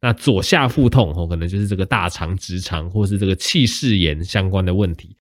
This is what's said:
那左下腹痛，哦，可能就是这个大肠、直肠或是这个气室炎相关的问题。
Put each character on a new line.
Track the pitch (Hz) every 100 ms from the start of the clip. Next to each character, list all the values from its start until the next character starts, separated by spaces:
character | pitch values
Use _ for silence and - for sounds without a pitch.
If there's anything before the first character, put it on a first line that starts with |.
那 | -
左 | 117 - 196
下 | - 175 131
腹 | 139 123
痛， | 131 98 80
哦， | 82
可 | 82
能 | 85
就 | 98
是 | 104
这 | 98
个 | 95
大 | 113 87
肠、 | - 82 95
直 | - 90
肠 | 92 85 82
或 | 98 101
是 | 101
这 |
个 | 98 95
气 | - 175
室 | 123 - 135 101
炎 | 82 76
相 | 85 110 95
关 | 95
的 | 92
问 | 92 98
题。 | 80 80 101